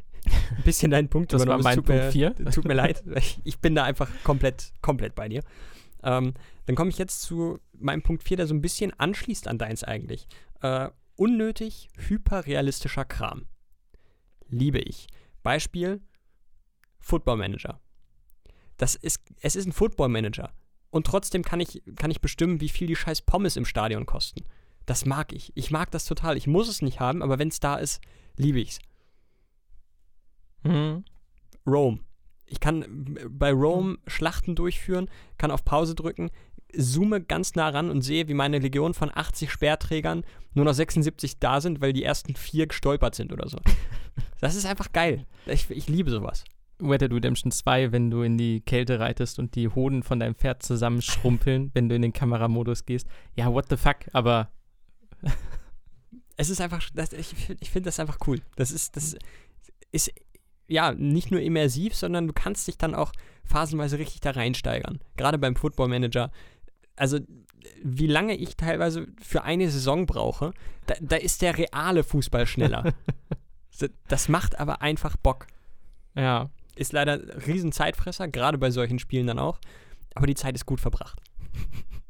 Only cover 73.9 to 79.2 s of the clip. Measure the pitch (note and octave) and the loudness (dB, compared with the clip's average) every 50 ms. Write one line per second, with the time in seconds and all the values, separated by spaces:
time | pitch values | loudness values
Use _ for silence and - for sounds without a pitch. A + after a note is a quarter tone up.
73.9 | - - - - C3+ C#3 - - D3+ F3 - - - - D3 D3+ - - C#3+ D3+ | -6 -10 -4 -2 -2 0 2 2 2 2 2 0 0 0 -2 -4 -4 -2 -2 -2
74.9 | D3+ - - D3 - - - C#3 - - - - - - - - - - - - | 0 0 -2 -2 -2 2 2 0 0 0 -8 -16 -20 -20 -18 -18 -16 -16 -16 -18
75.9 | - - - - - C#3+ C3 C3 B2 A#2 C3 C#3+ - - - - - - C#3+ - | -18 -20 -20 -8 -4 -2 0 2 2 0 -2 -4 -10 -16 -18 -20 -8 -6 -6 -2
76.9 | D3 D3 C#3+ D3 D3 - - - - B2+ A#2 C3 E3+ F#3+ E3+ D#3 - - D3+ D#3+ | 0 0 2 2 0 -2 -4 -10 -14 -8 -4 -2 -2 0 0 -2 0 0 0 0
77.9 | - - - F#3 - - F#3+ D#3 - B2 B2 D3 D#3+ C#3 C3+ C3 B2 B2+ A#2+ A#2 | 0 -2 -4 -4 -4 -6 -6 -6 -2 0 2 2 2 2 2 0 2 0 0 0
78.9 | B2 B2 - - B2+ B2+ | -2 -4 -2 -2 -2 0